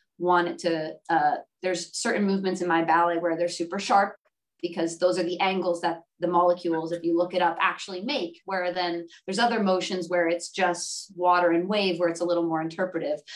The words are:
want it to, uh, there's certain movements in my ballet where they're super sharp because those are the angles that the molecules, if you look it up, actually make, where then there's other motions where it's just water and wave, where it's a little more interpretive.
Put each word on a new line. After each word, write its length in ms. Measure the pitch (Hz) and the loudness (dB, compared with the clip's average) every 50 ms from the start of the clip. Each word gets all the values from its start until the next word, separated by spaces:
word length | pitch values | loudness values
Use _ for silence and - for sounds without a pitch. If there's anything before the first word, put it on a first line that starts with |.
| _ _ _ - | _ _ _ -4
want 320 | 175 180 180 175 170 170 | 0 2 4 4 2 0
it 100 | 170 - | -4 -4
to, 340 | - 170 165 160 156 156 - - _ - | -2 -2 -2 -2 -4 -6 -8 -12 _ 0
uh, 280 | 170 160 147 147 - - - _ _ - | 0 2 2 2 0 0 -6 _ _ -6
there's 360 | - 185 185 - - - - - | -4 -2 -2 -2 -6 -8 -8 -6
certain 280 | - 233 - 202 208 | -2 -2 0 0 2
movements 360 | 196 196 190 190 185 185 185 | 2 0 0 0 -2 -2 -2
in 60 | 175 175 | 0 2
my 160 | 165 165 165 | 2 2 4
ballet 340 | 160 160 170 175 175 170 165 | 4 4 4 4 4 2 0
where 180 | 170 170 165 165 | 0 0 0 0
they're 100 | 175 170 | -2 -2
super 320 | - - 170 170 185 202 | -2 -4 -6 -4 -4 -6
sharp 360 | 196 - - 196 196 202 - _ _ _ _ _ _ _ _ _ | -2 2 4 4 4 2 -2 _ _ _ _ _ _ _ _ _
because 380 | - 175 175 - 165 165 165 - | -8 -6 -4 -2 -4 -4 -2 2
those 180 | 180 180 175 185 | 2 2 2 2
are 60 | 175 | 0
the 160 | 175 180 180 | -2 0 0
angles 400 | 196 190 190 190 175 180 175 170 | 0 0 0 0 0 0 -2 0
that 220 | - 170 165 - - _ _ - | 0 -2 -4 -4 -10 _ _ -4
the 80 | 170 170 | -2 0
molecules, 640 | 180 170 175 180 175 180 - 175 165 160 165 165 | 2 4 4 4 4 2 0 -2 -2 -2 -2 -4
if 100 | 170 170 165 | -6 -4 -2
you 120 | 170 170 | 0 2
look 180 | 170 175 175 185 | 2 0 0 0
it 80 | 180 | 0
up, 160 | 180 170 170 - | 0 0 2 2
actually 400 | 190 185 175 - - - 190 180 | 0 0 0 -2 -10 -10 -10 -8
make, 400 | 196 254 294 254 180 165 - - - | -6 -4 -4 -4 -4 -6 -8 -12 -10
where 300 | 185 190 185 180 180 175 | -6 -4 -2 -2 -2 -2
then 340 | 185 180 175 170 170 170 170 - - - | -2 -2 -2 -2 -4 -8 -10 -16 -18 -10
there's 140 | - 190 - | -6 -2 2
other 240 | 233 240 226 214 202 | 2 2 2 2 2
motions 460 | 196 185 185 185 - 196 185 170 165 | 2 2 2 0 -2 -4 -6 -4 -2
where 180 | 180 175 170 165 | 0 2 2 2
it's 220 | 170 170 - - | 0 -2 -4 -8
just 640 | - - 190 180 175 170 - - - - - - 190 | -4 0 0 0 0 -2 -6 -10 -10 -12 -12 -14 -8
water 360 | 170 175 180 180 180 180 170 | 0 2 4 4 6 4 4
and 180 | 165 170 180 190 | 4 2 2 0
wave, 280 | 214 208 202 190 175 165 | 0 0 2 0 0 0
where 120 | 180 170 | 0 0
it's 100 | 165 170 | 0 0
a 60 | 175 | 0
little 180 | 175 175 175 170 | 0 0 0 0
more 180 | 165 160 160 | 0 -2 -2
interpretive. 580 | 160 165 165 - 185 185 - 165 147 143 151 151 - - - | -4 -4 -4 -4 -4 -4 -2 -4 -4 -4 -6 -6 -8 -14 -18